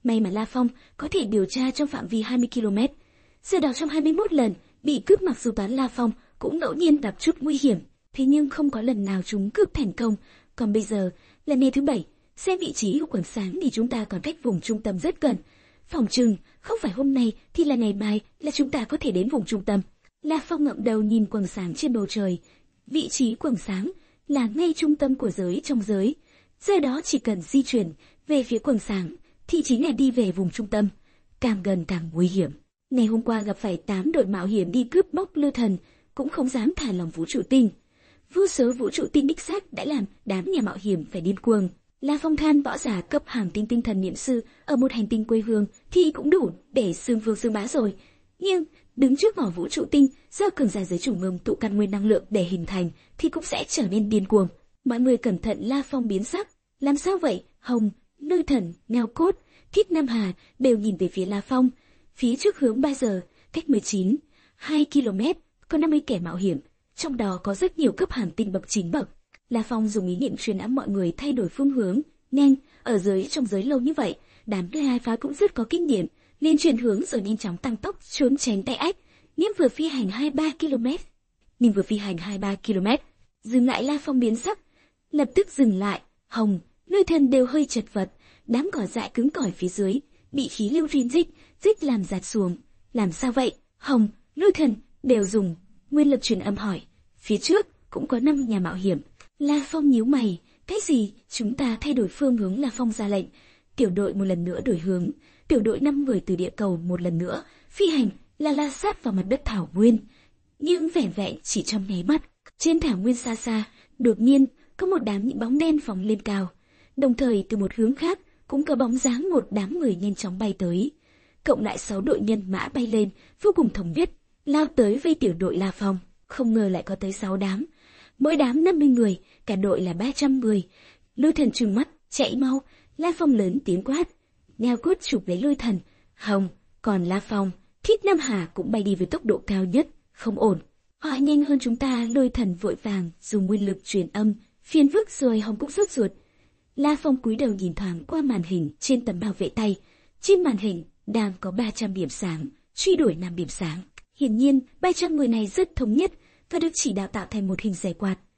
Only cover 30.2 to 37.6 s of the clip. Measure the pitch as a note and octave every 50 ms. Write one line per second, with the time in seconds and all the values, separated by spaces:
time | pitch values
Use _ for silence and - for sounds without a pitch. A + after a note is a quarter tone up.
30.2 | A3+ F#3+ E3+ F#3 F#3+ F3 - - G#3+ G3 - G#3 G#3 G3 - - _ _ _ _
31.2 | _ _ _ _ - B3 A3 F#3+ F3 G3+ F#3+ F3+ D#3+ - F#3+ F3 E3 D#3+ D#3 E3
32.2 | F3+ F3+ F3+ G3 E3+ C3+ C#3+ - _ _ _ _ _ _ C4 B3+ A#3 G#3+ A3+ A3+
33.2 | A3+ A#3+ A3+ A3 G#3 G#3 G3 - - G#3 F3 E3+ - - G3+ F#3+ F#3 D4+ E4 D#4
34.2 | A3 F#3 G3+ F#3 F3 G3 A3 G#3+ F3+ E3+ F3 B3+ A#3+ A#3+ C#4+ F4+ F#4+ - - D#4+
35.2 | G4 - _ D#4 C#4+ C#4+ - B3 A#3+ G#3+ F#3+ F3 - _ _ _ _ _ _ -
36.2 | C4 C#4+ - - C4+ C4 - B3+ G#3+ C#4 F4+ - - A#3+ F#3+ F3+ F3 E3 - E3
37.2 | E3 - - A#3 - - C4 C4+